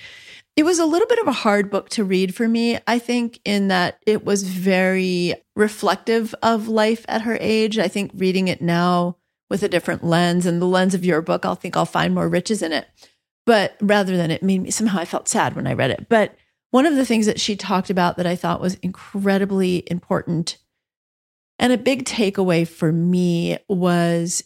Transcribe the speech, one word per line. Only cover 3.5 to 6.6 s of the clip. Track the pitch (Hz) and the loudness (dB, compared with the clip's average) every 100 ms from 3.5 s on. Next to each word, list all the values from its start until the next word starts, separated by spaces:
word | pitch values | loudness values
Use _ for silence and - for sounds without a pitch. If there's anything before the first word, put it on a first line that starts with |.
| 202 196 | 0 2
that | 185 180 - - | 2 0 -2 0
it | 214 | 0
was | - 202 | 0 -2
very | 190 185 185 185 185 190 185 180 175 - _ - | -2 -2 2 2 2 2 0 0 -2 -4 _ -2
reflective | 214 - 196 185 - 226 220 - | -2 0 -2 0 0 -2 -2 -2
of | 226 226 | 0 0